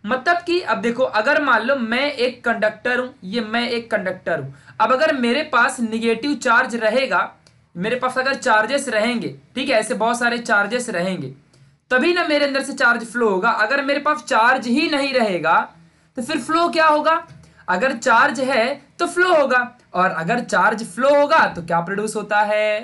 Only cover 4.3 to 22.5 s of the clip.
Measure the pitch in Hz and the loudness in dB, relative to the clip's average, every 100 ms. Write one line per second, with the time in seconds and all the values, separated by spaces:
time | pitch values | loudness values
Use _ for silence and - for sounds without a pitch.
4.3 | 160 135 - - - 220 311 320 285 240 | -6 -6 -14 -20 -4 0 2 2 0 0
5.3 | 269 311 247 254 262 226 226 233 226 285 | -2 0 2 0 0 -4 -2 -2 -2 -2
6.3 | 294 254 233 254 233 220 247 262 175 - | -2 2 2 2 -2 0 0 0 -2 -2
7.3 | - _ _ _ 175 196 247 254 254 262 | -10 _ _ _ -8 -4 -2 -2 -2 -2
8.3 | 269 254 214 220 277 269 220 226 240 151 | -2 2 2 2 -2 0 0 0 -2 -6
9.3 | - _ 247 285 226 214 208 220 233 240 | -10 _ -8 0 0 0 -2 0 0 -2
10.3 | 233 233 208 196 247 233 175 185 175 135 | -2 0 0 2 -4 -4 -4 -4 -4 -8
11.3 | - _ _ _ _ _ 254 330 349 330 | -14 _ _ _ _ _ 2 2 2 2
12.3 | 294 285 269 269 247 247 233 226 240 226 | 2 2 -2 -4 0 2 2 -2 0 0
13.3 | 185 226 226 208 277 277 285 302 302 - | 2 0 2 0 0 0 0 0 -2 0
14.3 | 240 233 254 233 247 330 285 277 254 214 | 2 4 2 0 0 2 0 0 0 0
15.3 | 175 156 190 220 - _ _ _ - 240 | 0 2 2 0 -12 _ _ _ -12 -6
16.3 | 311 - 330 339 330 311 302 302 330 339 | -6 0 0 2 4 4 4 2 0 -4
17.3 | - - _ - 185 262 - 254 226 285 | -20 -20 _ -6 -2 0 0 2 4 4
18.3 | 269 262 262 240 285 _ - 349 349 370 | 0 -2 0 0 -4 _ -6 -4 0 4
19.3 | 320 269 247 240 - _ 180 180 160 165 | 4 4 0 -2 -12 _ -2 0 0 -2
20.3 | 240 - 190 196 220 233 - 269 285 285 | -2 0 2 2 0 -8 0 4 4 4
21.3 | 320 202 170 170 170 170 196 214 214 208 | 4 2 -2 -2 -2 -2 -4 -4 -6 -2
22.3 | 208 208 | 0 2